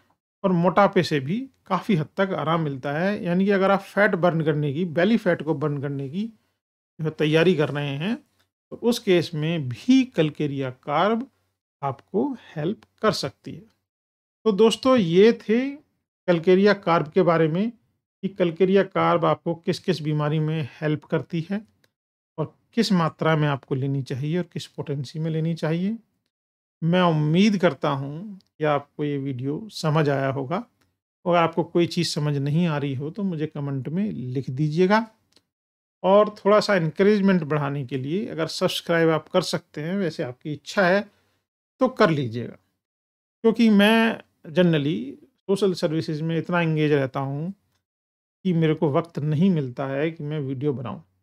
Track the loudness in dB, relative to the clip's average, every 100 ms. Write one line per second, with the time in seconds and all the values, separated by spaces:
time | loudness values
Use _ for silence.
0 | _ _ _ _ -2 2 2 4 4 4
1 | 0 -2 -2 -6 -8 _ -4 -4 0 -2
2 | -2 -2 -2 -2 -2 0 -2 -6 -6 -2
3 | -2 -2 -2 0 2 2 2 0 0 2
4 | 2 4 2 2 0 0 -2 -4 -4 0
5 | 2 2 0 -2 -2 -2 -2 -4 -6 -6
6 | -8 -8 -10 -12 _ _ _ _ _ -8
7 | -8 -2 2 4 4 2 0 -4 -6 -6
8 | -6 -6 -10 _ _ _ _ -4 -2 -2
9 | 2 2 2 -4 -4 -4 -4 -4 2 2
10 | 2 0 -2 -2 -6 -4 -6 -8 -4 0
11 | 2 0 -4 _ _ _ _ _ -8 -8
12 | _ -4 -4 -6 -12 -8 -8 -8 _ _
13 | -2 -2 -6 -10 -16 -18 -20 _ _ _
14 | _ _ _ _ -2 4 4 4 2 2
15 | 4 6 6 4 -2 -2 -2 -8 _ _
16 | _ _ -2 2 4 4 4 2 2 0
17 | 2 2 4 4 2 0 -4 -8 _ _
18 | _ _ -8 -2 -2 0 2 4 2 0
19 | 0 2 0 0 -4 -6 -4 -4 -4 -4
20 | -2 -2 0 -2 -2 -4 -6 -6 -4 -4
21 | -4 -6 -4 -8 -6 -8 -8 _ _ _
22 | _ _ _ -10 -10 _ _ -4 0 2
23 | 0 0 0 2 0 -2 -4 -4 -2 -4
24 | -6 -6 -4 -4 -6 -10 -12 -12 -8 -8
25 | -8 -8 -6 -4 -4 -4 -4 -2 -4 -6
26 | _ _ _ _ _ _ _ _ 0 4
27 | 4 2 2 4 4 4 2 0 -2 -4
28 | -6 -10 -14 -16 _ -4 0 0 -4 -6
29 | -4 -4 -6 -6 -6 -6 -10 -6 0 2
30 | 2 0 -2 -4 -6 -6 -8 _ _ _
31 | _ _ 0 2 2 0 -2 0 0 0
32 | -2 -2 -2 -2 0 0 0 -2 -4 -4
33 | -8 -6 -6 -4 -6 -6 -6 -6 -6 -4
34 | -4 -6 -6 -6 -6 -2 -2 2 4 2
35 | 0 _ _ _ _ _ _ _ _ _
36 | 4 4 4 0 2 4 4 0 0 2
37 | 2 4 4 2 0 -2 -2 -4 -6 -6
38 | -6 -6 -6 -6 -6 -2 -4 -2 -2 2
39 | 2 2 0 -2 0 -4 -8 -10 -6 -4
40 | -4 -4 -8 -10 -12 -12 -4 0 2 2
41 | -2 _ _ _ _ _ _ _ -2 2
42 | 2 2 -4 -8 -10 -14 _ _ _ _
43 | _ _ _ _ 0 4 6 6 6 6
44 | 2 -2 -12 _ -2 2 4 4 0 -4
45 | -6 -14 _ _ -4 0 0 0 -2 -2
46 | -4 -4 -4 -4 -2 0 0 2 2 2
47 | 0 -4 -6 -6 -8 -12 _ _ _ _
48 | _ _ _ _ -2 2 2 2 0 0
49 | -2 -6 -2 2 2 2 -2 -6 -6 -4
50 | -4 -6 -8 -6 -6 -4 -4 -4 -8 -12
51 | -16 _